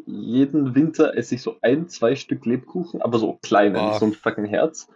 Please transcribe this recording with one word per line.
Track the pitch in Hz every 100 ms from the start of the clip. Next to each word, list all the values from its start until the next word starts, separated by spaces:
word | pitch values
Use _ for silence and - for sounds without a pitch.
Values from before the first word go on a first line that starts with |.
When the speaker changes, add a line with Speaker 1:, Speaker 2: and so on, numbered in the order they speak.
| -
Speaker 1:
jeden | 101 107 123 139 151 135
Winter | 131 160 156 151 -
esse | 123 127
ich |
so | - -
ein, | 113 147 175
zwei | - 117 135
Stück | - 127 117
Lebkuchen, | 131 - 180 170 -
aber | 117 113
so | 95 -
kleine, | - 104 104 95
Speaker 2:
Boah. | 107
Speaker 1:
nicht | 107
so | 107
ein |
fucking | 107 113 107 104
Herz. | 95 160 - -